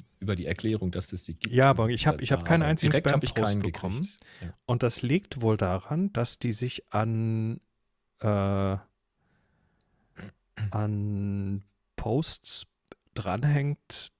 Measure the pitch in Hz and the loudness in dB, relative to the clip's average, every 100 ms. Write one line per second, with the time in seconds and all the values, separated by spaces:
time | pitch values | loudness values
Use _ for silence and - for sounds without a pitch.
0 | - - 98 90 80 87 110 110 92 90 | -20 -10 -4 -4 -2 -2 -2 -2 -2 -4
1 | - 90 - 82 - 123 135 131 113 120 | -6 -8 -10 -8 0 4 6 6 2 2
2 | 156 151 123 135 - 170 151 156 151 156 | 0 0 2 0 4 4 4 2 4 4
3 | 147 143 - - 107 101 92 - 92 113 | 4 2 2 2 2 2 -2 -4 -4 -4
4 | 196 - - - 87 - - 120 120 - | -6 -10 -20 -14 -14 -10 -2 0 0 0
5 | 123 170 - 135 113 107 95 90 - 151 | 0 0 0 0 2 4 2 0 -2 -2
6 | 196 - 117 - 123 107 123 - - 107 | 0 0 -2 -2 -4 -2 -4 -6 -4 -2
7 | 110 113 113 110 110 117 _ _ _ _ | 0 0 0 0 -2 -6 _ _ _ _
8 | _ _ 107 101 98 98 98 98 - _ | _ _ 0 2 2 0 0 -2 -6 _
9 | _ _ _ _ _ _ _ _ _ _ | _ _ _ _ _ _ _ _ _ _
10 | _ - 101 - _ - 107 107 104 104 | _ -18 -18 -20 _ -6 -4 -2 0 -2
11 | 104 101 101 101 98 98 - _ _ - | -2 -2 -2 -2 -4 -6 -8 _ _ -8
12 | 110 127 160 - - - - _ - - | -2 0 -2 -6 -6 -8 -10 _ -20 -20
13 | _ - 101 98 147 147 143 147 - - | _ -8 -2 0 2 2 0 -4 -6 -8
14 | - _ | -8 _